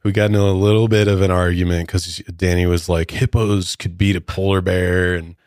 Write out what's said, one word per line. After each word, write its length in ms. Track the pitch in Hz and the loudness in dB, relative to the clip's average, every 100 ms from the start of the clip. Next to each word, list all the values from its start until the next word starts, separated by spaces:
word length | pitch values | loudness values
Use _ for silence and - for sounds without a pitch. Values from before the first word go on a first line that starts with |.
We 80 | 104 | -2
got 140 | 101 104 | 0 2
into 140 | 104 | 2
a 100 | 101 | 2
little 360 | 95 101 110 113 | 2 2 2 4
bit 200 | 107 104 | 2 2
of 140 | 95 | 2
an 80 | 95 | 2
argument 580 | 90 90 85 90 87 85 | 2 2 0 0 -2 -2
'cause 320 | 92 - - - 85 | -4 -6 -12 -14 -4
Danny 300 | 92 87 90 | 0 0 2
was 200 | 87 - | 0 0
like, 220 | 85 82 | -2 -2
"Hippos 680 | - 127 120 107 101 90 - | -4 -2 0 0 -2 -4 -8
could 200 | 98 87 | -8 -2
beat 200 | 101 92 | 0 0
a 40 | |
polar 400 | - - 98 95 | -4 -4 0 0
bear." 540 | 92 92 90 90 90 | 0 0 0 0 0
And 200 | 90 85 87 | -2 -6 -18